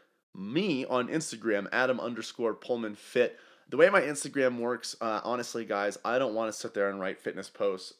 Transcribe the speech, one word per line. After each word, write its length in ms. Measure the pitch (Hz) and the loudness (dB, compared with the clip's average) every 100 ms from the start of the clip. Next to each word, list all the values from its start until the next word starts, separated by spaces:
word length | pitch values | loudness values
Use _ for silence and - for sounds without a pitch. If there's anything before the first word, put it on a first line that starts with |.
| _ _ _ | _ _ _
me 500 | 95 101 147 202 127 | -12 -4 0 2 0
on 220 | - 123 120 | 0 0 0
Instagram, 600 | 156 - 113 120 101 98 | -2 -4 -4 0 0 2
Adam 300 | 117 127 120 | 2 2 2
underscore 540 | 113 113 113 - 113 | -2 -6 -8 -2 -2
Pullman 420 | 107 - 120 110 104 | -2 -4 -2 -4 -8
Fit. 420 | - 127 117 - - - - | 0 2 2 0 -20 -20 -2
The 80 | 127 | 6
way 120 | 175 | 6
my 100 | 190 | 6
Instagram 580 | 139 147 143 139 127 120 | 2 -2 -4 2 2 2
works, 380 | 117 117 - - | -2 -4 -6 -4
uh, 200 | 113 107 | -2 0
honestly, 420 | 110 120 117 117 | -2 -2 -2 -6
guys, 340 | 107 101 101 - | -2 0 0 -2
I 140 | 110 127 | 0 2
don't 160 | 131 | 2
wanna 180 | 110 110 | 0 -2
sit 220 | - 113 | -4 -4
there 160 | 104 101 | 0 0
and 80 | 98 | 0
write 220 | 95 - | -4 -4
fitness 280 | - 95 98 | -6 -8 -8
posts. 460 | - 101 92 - | -2 -2 -2 -6